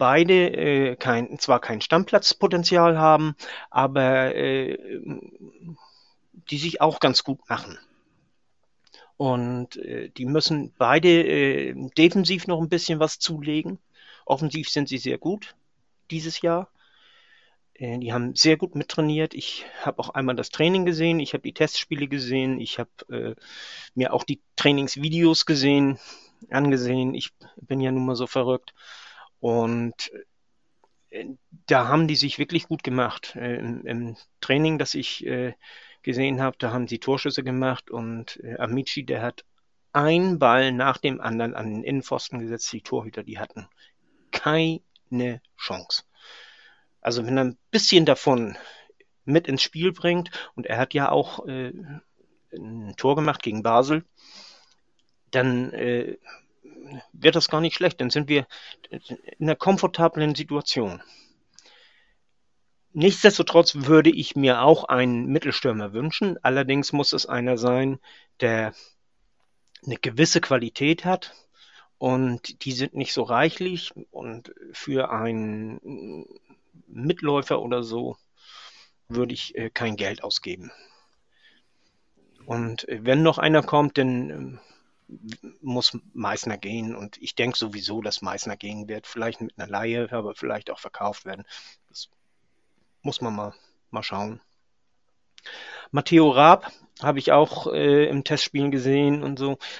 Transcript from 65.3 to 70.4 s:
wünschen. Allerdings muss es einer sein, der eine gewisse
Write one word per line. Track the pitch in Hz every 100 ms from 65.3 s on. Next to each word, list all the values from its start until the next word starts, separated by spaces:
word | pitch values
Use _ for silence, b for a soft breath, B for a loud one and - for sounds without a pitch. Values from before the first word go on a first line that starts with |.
| 147 135 - 131 110 101
wünschen. | 110 156 - 202 165
Allerdings | 127 135 131 143 -
muss | 135 139
es | - -
einer | 123 123 120
sein, | 123 127 135 135 b b b -
der | 117 113 110 - B _ _ _ _ _ _ _ _ - 135
eine | 113
gewisse | 127 117 160 165